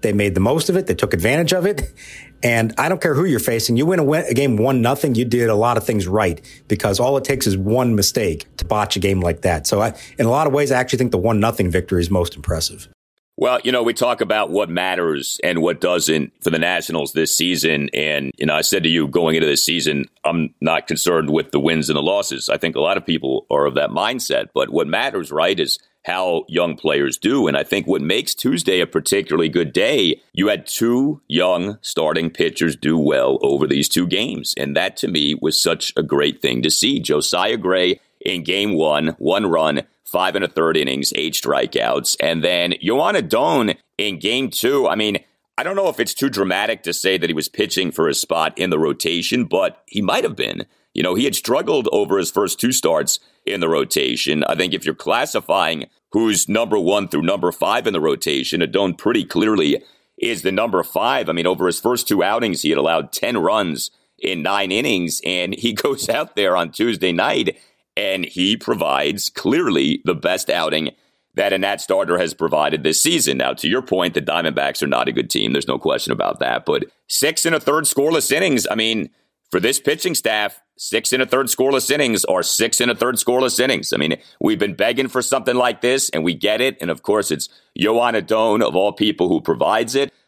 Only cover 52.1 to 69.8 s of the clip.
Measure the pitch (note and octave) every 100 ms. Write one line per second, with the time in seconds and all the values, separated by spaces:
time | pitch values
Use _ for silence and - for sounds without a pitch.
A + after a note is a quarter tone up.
52.1 | G2 E2+ - G2 - A#2+ B2+ D#2+ D#2+ D2
53.1 | - _ _ - G2 E2 D#2 C2+ - C2+
54.1 | A#1+ - D2+ - E2 F2+ F2+ - D2+ -
55.1 | A2 D3 G#2 - F#2+ E2 E2 B1 _ _
56.1 | G#2 A2+ F#2+ - G#2 A#2 G#2+ E2+ G#2 G2
57.1 | D2+ E2+ G2 F2 - E2 A#2 A#2+ F#2 D#2
58.1 | C2+ - C#2+ C2 E2+ D#2+ F#2+ G2 E2+ G#2
59.1 | A#2 - E2 G#2+ G#2+ D#2 C2+ - _ _
60.1 | - - G#2+ F#3+ C#3+ A2+ F#2 E2 E2+ A2+
61.1 | C3+ G2 E2+ E2+ F2+ F2+ - A2+ B2 -
62.1 | G2+ F2+ A2+ A#2 E2+ D2+ D2 D2+ E2 D2
63.1 | - A2 A#2 E2+ G#2+ F#2 C2+ - _ _
64.1 | _ E2 F2 D#2+ G2+ G2 G2 C3+ G2 F2
65.1 | D2+ - F2+ F2+ F#2+ A#2 G#2+ - C3+ -
66.1 | A#2+ D3+ - F#2+ F2+ E2+ - A2+ G2 F#2
67.1 | E2+ A2+ - G2+ - _ _ _ - G2+
68.1 | F#2+ F2 F2+ F#2+ A2 - A2 D#2+ C2+ D2+
69.1 | - - - F#2+ C#3+ E3 E2